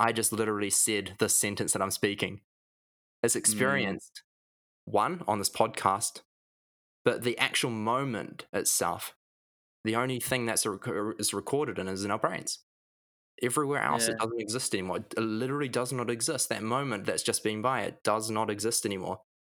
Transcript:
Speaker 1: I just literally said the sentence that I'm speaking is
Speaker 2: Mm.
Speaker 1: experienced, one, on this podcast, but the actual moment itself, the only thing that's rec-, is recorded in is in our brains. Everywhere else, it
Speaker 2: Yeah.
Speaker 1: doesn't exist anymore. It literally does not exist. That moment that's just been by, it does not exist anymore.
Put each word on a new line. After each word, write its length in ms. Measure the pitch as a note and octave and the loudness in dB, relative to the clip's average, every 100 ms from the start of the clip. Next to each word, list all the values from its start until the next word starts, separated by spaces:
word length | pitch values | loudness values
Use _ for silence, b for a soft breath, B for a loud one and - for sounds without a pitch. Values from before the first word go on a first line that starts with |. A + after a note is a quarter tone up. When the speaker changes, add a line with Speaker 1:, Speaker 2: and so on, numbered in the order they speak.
Speaker 1:
I 120 | A2+ | 4
just 200 | A2+ A2 | 4 2
literally 380 | G#2+ G#2+ G#2 G2+ | 2 0 0 2
said 440 | - - G#2+ F#2+ F#2+ | 2 2 2 -2 0
the 100 | G#2+ | 2
sentence 440 | - G#2+ G2+ G2 | 4 2 0 0
that 80 | G#2 | 0
I'm 80 | F#2+ | 0
speaking 500 | - G#2 G2+ F#2 G2 - _ _ _ _ _ _ _ | 2 0 2 -2 -4 -14 _ _ _ _ _ _ _
is 120 | A#2 | 0
Speaker 2:
Mm. 20 | A2 | 2
Speaker 1:
experienced, 840 | - G#2+ C3 C#3 G#2+ F#2+ - - - _ _ _ _ _ - | 2 4 4 2 0 -2 -8 -20 -20 _ _ _ _ _ -2
one, 360 | G#2 A2+ F3 D#3 | 2 2 0 -2
on 100 | G#2 | 0
this 120 | G2 | 0
podcast, 720 | - A2+ A2 G2+ G2 - - - _ _ _ _ _ _ _ | 2 2 2 2 2 0 -6 -16 _ _ _ _ _ _ _
but 180 | - A#2 | -2 0
the 140 | A#2+ A#2 | 0 0
actual 320 | C3+ - C3+ | 0 2 0
moment 760 | A2+ G#2+ B2 C#3 G#2+ - - - | 0 0 0 0 -4 -6 -12 -6
itself, 640 | G2+ - - E2+ F2 - - _ _ _ _ _ _ | -2 0 2 0 -2 -6 -14 _ _ _ _ _ _
the 100 | A2 A2+ | -2 0
only 240 | B2+ B2+ | 0 -2
thing 260 | - B2+ A#2 | 0 0 0
that's 200 | A2 A2 | 0 0
rec-, 480 | G2 - G#2 G#2 - | -2 -4 -2 -2 -2
is 160 | G#2 | -2
recorded 440 | G2+ G2 C#3 D3 F#2 | -2 -2 0 0 -4
in 80 | F#2 | -4
is 180 | F#2+ | -4
in 60 | G2+ | -2
our 80 | G#2+ | 0
brains. 420 | D#3+ F3 - - _ _ _ _ _ _ _ - | 0 -2 -6 -10 _ _ _ _ _ _ _ -4
Everywhere 400 | B2 A#2+ C#3+ C#3+ | -2 0 0 0
else, 260 | G#2+ C#3+ A#2 | 2 2 0
it 40 | |
Speaker 2:
Yeah. 120 | A2 | 0
Speaker 1:
doesn't 160 | A2+ A#2 | -2 -2
exist 340 | G#2 A#2 - | -4 -4 -2
anymore. 240 | G2+ F#2 F2 | -2 0 -4
It 200 | - - | -4 -2
literally 500 | A2+ A2 C3 C#3+ C#3+ | 0 0 -2 -2 -2
does 240 | A#2+ B2+ | -2 -2
not 160 | C3 A#2+ | -2 -2
exist. 400 | A#2+ A#2 C#3+ - | -2 -2 -2 -2
That 140 | G#2 | -2
moment 420 | G#2+ B2 C#3+ G#2+ | 0 0 0 -2
that's 180 | G#2+ F2+ | -2 0
just 200 | - A2 | 0 0
been 200 | A2 G#2+ | 0 0
by, 200 | A2+ C3 | 0 0
it 200 | G2 - | -2 -2
does 260 | - G#2+ A2 | 0 2 2
not 180 | A2 G#2+ | 0 0
exist 380 | G#2 G#2+ A#2 A2 | 0 0 0 0
anymore. 360 | G2 F2 F#2 - _ | -2 -4 -6 -8 _